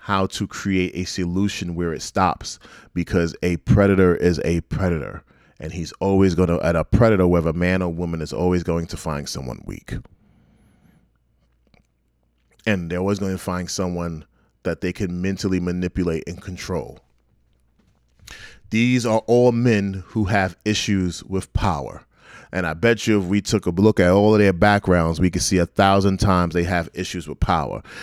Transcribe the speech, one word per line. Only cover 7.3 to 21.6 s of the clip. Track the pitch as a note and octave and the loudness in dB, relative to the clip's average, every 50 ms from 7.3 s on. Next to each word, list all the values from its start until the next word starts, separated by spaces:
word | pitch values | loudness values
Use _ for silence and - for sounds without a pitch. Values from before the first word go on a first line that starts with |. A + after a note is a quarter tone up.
| F2 E2+ D#2+ E2 D#2+ | 4 4 2 0 0
man | E2+ F2 F2+ F#2 F#2 F#2 | 0 0 0 0 0 -2
or | F2 E2 | -4 -4
woman, | E2+ F2 E2+ E2+ E2 | -6 -6 -6 -4 -6
is | D#2 D2+ - | -6 -6 -4
always | - F2 F2+ F2+ F2+ E2 | -2 0 0 0 0 0
going | - E2+ E2+ E2 | -2 -2 -4 -4
to | - - | -6 -10
find | - - D#2+ D2 C#2+ D2+ - | -10 -8 -6 -6 -6 -8 -10
someone | - - C2 B1 G#1+ G1+ - | -10 -10 -10 -10 -12 -12 -12
weak. | - - - _ - G1+ - - - _ _ _ _ _ _ _ _ _ _ _ _ _ _ _ _ _ _ _ _ _ _ _ _ _ _ _ _ _ _ _ _ _ _ _ _ _ _ _ _ _ _ _ _ _ _ _ _ _ _ _ | -14 -14 -14 _ -12 -12 -12 -12 -16 _ _ _ _ _ _ _ _ _ _ _ _ _ _ _ _ _ _ _ _ _ _ _ _ _ _ _ _ _ _ _ _ _ _ _ _ _ _ _ _ _ _ _ _ _ _ _ _ _ _ _
And | A2 G#2 F#2 E2+ E2 | -2 -2 -2 -2 -4
they're | F2+ F2+ | -4 -2
always | F#2 G2 G2+ F#2+ | -2 -2 -2 -2
gonna | G2+ F#2+ F#2+ | -2 -4 -4
find | F2+ - - F2+ F2+ F2+ E2 | -4 -6 -6 -6 -6 -6 -6
someone | - - F#2+ F2+ F2 F2 E2+ E2+ E2 D#2 D#2 _ _ _ _ _ _ _ _ | -6 -4 -4 -4 -4 -4 -6 -6 -8 -10 -14 _ _ _ _ _ _ _ _
that | F#2 E2+ - | -6 -4 -2
they | - F2+ | -4 -6
can | F2+ - G#2 F2+ F2 F2 | -4 -4 -6 -4 -4 -4
mentally | F2+ F#2+ G2 F#2 - F#2+ F#2 F2+ | -4 -4 -4 -2 -2 -2 -2 0
manipulate | F2 F2+ F2 F2+ F2+ F2+ - G2 F2+ F2 D#2+ D#2 - | -2 -2 -2 -2 -4 -4 -2 -2 -2 -2 -2 -4 -6
and | - F2 - | -8 -14 -12
control. | - - F2+ - - - F#2 D#2+ - - D#2 - _ _ _ _ _ _ _ _ _ _ _ _ _ _ _ _ _ _ _ _ _ _ _ _ - - - - - - - - _ - | -12 -12 -12 -10 -8 -6 -6 -6 -6 -8 -16 -20 _ _ _ _ _ _ _ _ _ _ _ _ _ _ _ _ _ _ _ _ _ _ _ _ -20 -20 -20 -20 -20 -20 -20 -20 _ -2
These | G#2+ A2+ A#2+ B2 B2+ B2 A2+ | 0 2 2 4 2 2 2
are | A#2 A2 A2 - | 2 0 0 2
all | - A#2+ B2 B2 B2 | 2 4 6 6 4
men | A#2 A#2 B2 B2 A2+ G2+ G2 G2 F#2 F#2+ F#2 | 4 4 2 4 4 2 2 -2 -4 -8 -12
who | - - A2 G#2+ | -6 -4 -2 0
have | F#2 A2 G2+ F#2+ F2+ - _ _ | 2 2 0 0 0 -4 _ _
issues | G#2+ G#2+ - - - G2+ F#2+ F#2 F2 E2+ - - | -2 -2 -2 0 0 0 0 0 -2 -4 -8 -10
with | - F#2+ F#2+ - _ _ | -6 -6 -6 -6 _ _
power. | - | -2